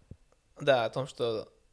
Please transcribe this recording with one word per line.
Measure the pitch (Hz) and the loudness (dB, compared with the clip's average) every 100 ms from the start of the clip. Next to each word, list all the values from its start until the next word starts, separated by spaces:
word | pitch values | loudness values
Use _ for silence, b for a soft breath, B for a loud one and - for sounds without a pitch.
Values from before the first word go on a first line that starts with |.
| b - _ _ _ - | b -20 _ _ _ -4
Да, | 143 127 113 | 2 4 2
о | |
том, | 135 135 | -2 -6
что | - 120 107 - _ _ | -4 -2 -2 -8 _ _